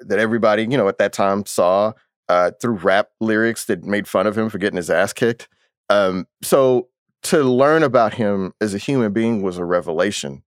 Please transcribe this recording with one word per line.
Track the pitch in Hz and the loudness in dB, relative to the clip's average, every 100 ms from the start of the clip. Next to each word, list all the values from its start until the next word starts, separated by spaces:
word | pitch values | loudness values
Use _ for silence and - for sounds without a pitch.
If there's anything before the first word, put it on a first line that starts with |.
that | - 98 | -4 -2
everybody, | 110 113 107 107 | 0 2 2 2
you | 110 135 | 0 0
know, | 98 | 0
at | 95 | 0
that | 101 | -2
time | - 98 98 101 | 0 0 0 -4
saw, | - 90 95 107 113 _ _ _ | 0 2 2 0 -4 _ _ _
uh, | 90 90 - | 2 2 -2
through | 123 | -6
rap | 107 90 95 104 _ | -2 0 0 0 _
lyrics | 110 107 113 113 - | -2 0 0 -2 -6
that | 98 85 | -6 -4
made | 104 98 | -4 -2
fun | 101 98 | 0 0
of | 104 | -2
him | 110 | -4
for | 104 | -2
getting | 101 92 | -4 -4
his | 82 | -2
ass | 82 101 | 0 0
kicked. | - 120 117 - _ _ _ _ | 0 -2 -2 -10 _ _ _ _
Um, | 104 98 92 - _ | 0 2 -2 -8 _
so | - 156 131 127 - _ _ _ | 0 2 4 2 -2 _ _ _
to | - 175 | -2 0
learn | 131 123 139 160 | 2 2 4 4
about | 151 123 110 - | 2 2 0 0
him | 107 101 95 - | -2 -2 -6 -6
as | 107 | -6
a | 98 | -4
human | - 139 110 | -2 0 0
being | 101 113 113 | 0 0 0
was | 95 90 | -4 -4
a | |
revelation | 87 87 82 82 95 101 71 69 | -2 -2 -2 -2 -2 -2 -10 -12